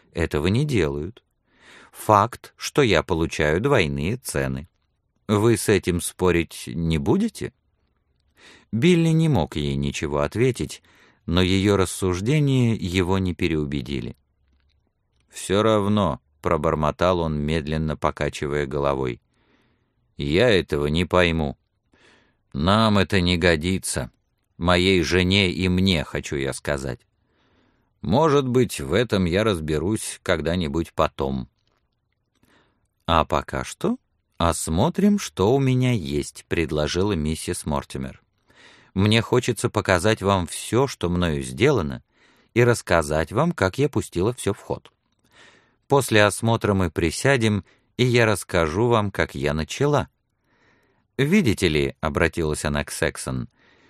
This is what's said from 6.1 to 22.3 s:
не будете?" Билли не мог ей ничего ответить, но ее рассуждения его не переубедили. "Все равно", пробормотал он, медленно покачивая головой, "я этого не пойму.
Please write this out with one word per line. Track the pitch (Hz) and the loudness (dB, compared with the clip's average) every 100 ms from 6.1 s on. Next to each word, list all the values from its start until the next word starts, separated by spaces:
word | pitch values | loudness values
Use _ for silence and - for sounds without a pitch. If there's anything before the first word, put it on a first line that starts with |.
| - 92 87 82 - - | -2 0 2 -2 -8 -12
не | 80 82 80 | -6 -2 -2
будете?" | 71 190 226 - - - _ _ _ _ _ _ _ _ - - _ | 0 0 -2 -6 -14 -14 _ _ _ _ _ _ _ _ -20 -20 _
Билли | 107 160 175 165 | 0 4 4 4
не | 160 160 | 2 2
мог | 120 73 80 | 2 0 -2
ей | 71 69 | -4 -2
ничего | 71 69 78 71 | -4 -4 -4 -2
ответить, | 73 104 131 - 71 - _ _ _ _ - | -2 0 -2 -2 -6 -10 _ _ _ _ -2
но | 87 | 0
ее | 92 95 98 101 | 2 2 4 2
рассуждения | 92 - 95 87 104 156 143 131 117 | 0 -2 -4 -2 0 0 2 2 2
его | 113 90 92 87 95 | 0 -2 0 0 0
не | 92 | -2
переубедили. | 82 - 80 73 71 65 67 58 - _ _ _ _ _ _ _ _ _ _ _ | -2 -2 -2 -2 -4 -6 -6 -8 -12 _ _ _ _ _ _ _ _ _ _ _
"Все | - - 95 | -12 -2 2
равно", | 107 107 101 107 92 69 _ _ 87 | 2 2 2 0 0 -2 _ _ -2
пробормотал | 82 80 78 76 71 87 90 | 0 0 0 0 2 2 2
он, | 80 76 | 0 -2
медленно | 73 82 71 78 78 71 | -2 -2 -2 -4 -4 -2
покачивая | 78 - 73 - 73 73 71 | -4 -2 -4 -4 -6 -4 -4
головой, | 73 71 67 65 60 _ _ _ _ _ _ _ _ _ - | -2 -2 -2 -4 -8 _ _ _ _ _ _ _ _ _ -10
"я | 71 80 123 | -2 2 4
этого | 98 78 73 73 | 2 2 -2 0
не | 78 | 0
пойму. | 87 90 87 82 73 - _ _ _ _ _ _ _ | 2 2 2 2 -2 -6 _ _ _ _ _ _ _